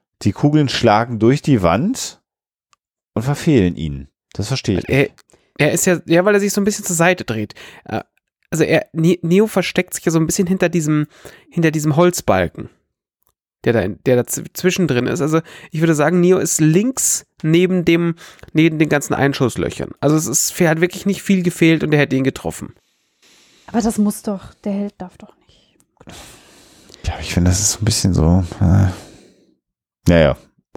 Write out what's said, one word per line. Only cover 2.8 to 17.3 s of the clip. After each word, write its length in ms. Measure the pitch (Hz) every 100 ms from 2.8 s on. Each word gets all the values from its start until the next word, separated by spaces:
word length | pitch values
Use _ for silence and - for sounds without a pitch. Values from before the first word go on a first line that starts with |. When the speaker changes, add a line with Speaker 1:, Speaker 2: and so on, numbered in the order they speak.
| _ _ _
Speaker 1:
und 100 | 110
verfehlen 520 | 131 143 170 131 90 62
ihn. 320 | 78 69 67 _ _
Das 140 | - 104
verstehe 320 | 131 - 95
ich 80 | -
Speaker 2:
Er, 100 | 135
Speaker 1:
nicht. 100 | 131 - _ _ _ -
Speaker 2:
er 140 | 147
ist 120 | 165 185
ja, 140 | 170 -
ja, 180 | 170 202
weil 100 | 202
er 40 |
sich 140 | 202
so 80 | 208
ein 20 | 202
bisschen 200 | 208 -
zur 100 | 165
Seite 300 | 170 180 -
dreht. 300 | 110 107 - - -
Äh, 180 | - - - _ _ _ _
also 140 | 160
er, 240 | - 156 -
Ne-, 260 | 165 165 -
Neo 260 | 165 190 220
versteckt 460 | 190 175 - -
sich 120 | - 170
ja 60 |
so 60 | 160
ein 60 | 160
bisschen 220 | - 180
hinter 220 | 190 175
diesem, 380 | 170 151 151 147 - - - _
hinter 220 | 175 160
diesem 240 | 156 151 147
Holzbalken, 720 | 175 - - 92 87 - 107 _ _ _ _ _ _ _ _ _
der 100 | 120
da 60 | 113
in, 180 | 95 - 123
der 100 | 123
da 80 | 117
z-, 240 | - -
zwischendrin 520 | - 180 190 156 120 120
ist. 140 | 135
Also 200 | 147 160 - - -
ich 80 | 156
würde 140 | 165 151
sagen, 240 | 151 180
Neo 180 | 180 185
ist 220 | - -
links 640 | 156 175 254 262 - - -